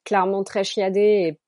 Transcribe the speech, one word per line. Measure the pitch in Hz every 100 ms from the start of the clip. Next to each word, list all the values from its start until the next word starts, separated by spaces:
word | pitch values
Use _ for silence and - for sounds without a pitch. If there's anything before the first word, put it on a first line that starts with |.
| -
clairement | 202 185 196
très | 196 208
chiadé | 196 - 190 190
et | 208 208 165 151